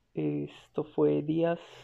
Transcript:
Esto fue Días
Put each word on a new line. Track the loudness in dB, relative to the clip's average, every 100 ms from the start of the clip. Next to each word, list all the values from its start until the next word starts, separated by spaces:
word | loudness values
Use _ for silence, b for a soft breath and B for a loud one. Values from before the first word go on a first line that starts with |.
| _
Esto | -4 -2 -2 -6 -10 -10 -6
fue | -4 2 4 4
Días | 0 0 0 0 -6 -20